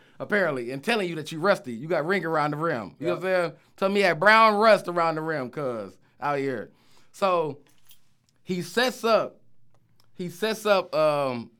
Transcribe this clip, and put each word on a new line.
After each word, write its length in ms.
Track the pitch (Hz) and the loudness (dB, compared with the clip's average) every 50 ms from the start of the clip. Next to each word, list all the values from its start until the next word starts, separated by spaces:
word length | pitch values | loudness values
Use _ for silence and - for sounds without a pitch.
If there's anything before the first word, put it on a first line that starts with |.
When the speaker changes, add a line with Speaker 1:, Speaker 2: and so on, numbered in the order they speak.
| _ _ _ - | _ _ _ -14
Speaker 1:
Apparently. 520 | 135 - 214 208 185 160 143 127 120 117 | -6 -4 -2 0 0 0 -2 -4 -6 -8
And 120 | 135 139 - | -10 -6 -4
telling 240 | 220 233 220 190 | -2 -2 -2 -2
you 80 | 175 165 | -4 -6
that 160 | 156 147 - | -8 -10 -10
you 80 | 160 156 | -8 -2
rusty. 320 | 160 202 190 147 - 127 117 | 0 0 0 0 -2 -8 -10
You 140 | 113 135 | -10 -6
got 180 | 156 180 160 143 | -4 -2 -2 0
ring 200 | 165 196 196 165 | 0 -2 -2 -2
around 260 | 165 160 156 147 147 | -2 0 0 0 0
the 60 | 147 | -2
rim. 380 | 147 160 170 151 117 104 - - - | -2 -2 -2 -2 -4 -6 -10 -12 -6
You 80 | 135 | -4
know 60 | 175 175 | -4 -4
what 80 | 165 175 | -2 -2
I'm 60 | 185 | -2
Speaker 2:
Yep. 120 | 185 180 175 | 0 0 0
Speaker 1:
saying? 100 | 165 170 - _ _ _ | -2 -6 -12 _ _ _
Tell 120 | - 202 190 | -2 -2 0
me 100 | 202 202 | 2 2
you 40 | 196 | 2
had 120 | 180 165 151 | 2 2 4
brown 360 | 180 208 214 220 226 220 208 | 6 8 8 8 8 6 6
rust 320 | 202 220 226 208 - - 180 | 6 6 6 6 6 4 0
around 260 | 175 175 165 165 160 | -2 0 0 0 0
the 60 | 156 | -2
rim, 280 | 156 160 160 147 127 120 | -4 -4 -4 -4 -6 -8
cuz, 460 | - 156 147 127 117 110 101 95 - _ _ _ _ - | -8 -6 -6 -6 -6 -6 -10 -12 -16 _ _ _ _ -8
out 180 | 127 143 143 143 | -4 -4 -2 -2
here. 300 | 135 139 127 110 90 - - _ _ _ - - - - | -2 -4 -4 -6 -8 -12 -18 _ _ _ -20 -20 -20 -20
So 480 | - - 196 190 180 170 160 147 135 - - _ _ - - - - - - _ _ _ _ _ _ _ _ | -6 -2 0 0 2 0 -2 -4 -8 -12 -18 _ _ -20 -20 -20 -20 -20 -20 _ _ _ _ _ _ _ _
he 180 | - 185 180 | -6 -6 -6
sets 420 | 170 175 - 233 254 254 247 - - | -6 -4 -2 -2 -2 -2 -2 -2 0
up, 340 | 226 220 190 139 - - - - - - - - - - _ _ _ _ _ _ - - | 2 2 2 0 -2 -8 -16 -20 -20 -20 -20 -20 -20 -20 _ _ _ _ _ _ -20 -12
he 140 | - 180 175 | -10 -10 -10
sets 360 | - - 214 220 214 214 214 | -8 -6 -4 -4 -4 -4 0
up, 280 | 208 202 190 180 - - | 2 2 2 2 0 0
um, 540 | 156 156 151 147 147 139 131 123 120 110 - - | 2 2 2 2 0 -2 -2 -4 -6 -8 -12 -8